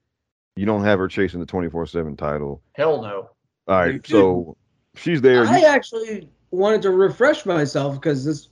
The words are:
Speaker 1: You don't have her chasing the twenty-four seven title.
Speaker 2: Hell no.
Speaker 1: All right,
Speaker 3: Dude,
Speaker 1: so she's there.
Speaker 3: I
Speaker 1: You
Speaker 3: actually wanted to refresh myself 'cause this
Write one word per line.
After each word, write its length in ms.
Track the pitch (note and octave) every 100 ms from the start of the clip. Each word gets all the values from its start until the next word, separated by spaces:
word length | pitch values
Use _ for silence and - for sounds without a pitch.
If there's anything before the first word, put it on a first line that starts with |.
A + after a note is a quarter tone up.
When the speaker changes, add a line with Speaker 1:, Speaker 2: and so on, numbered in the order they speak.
| _ _ _ _ _ -
Speaker 1:
You 100 | G2+
don't 160 | G#2+
have 140 | G#2 G2
her 80 | F#2+
chasing 300 | - F#2 F2
the 60 | E2
twenty-four 400 | F#2 E2+ E2 D#2+
seven 300 | E2+ D#2+ C#2+
title. 440 | D2 D2 C#2+ C#2+ _
Speaker 2:
Hell 260 | - D#3 C#3
no. 300 | A2 G2+ F#2+ _ _ _ -
Speaker 1:
All 80 | F#2+
right, 240 | E2+ D#2
Speaker 3:
Dude, 40 | -
Speaker 1:
so 500 | G#2 F#2+ F2+ E2 - _ _ _ -
she's 240 | D#3 D#3+
there. 220 | - - A#2
Speaker 3:
I 140 | F4+
Speaker 1:
You 60 | D#4
Speaker 3:
actually 640 | C#4 - A3+ A3+ G3+ D3+ _ _
wanted 320 | F3+ G3+ G#3+
to 80 | G3
refresh 560 | F#3 F#3+ C#3 C4+ D4+ G3
myself 540 | E3+ C#3+ D3+ C#3 C#3
'cause 240 | D#3+ C#3
this 240 | C#3 D3 -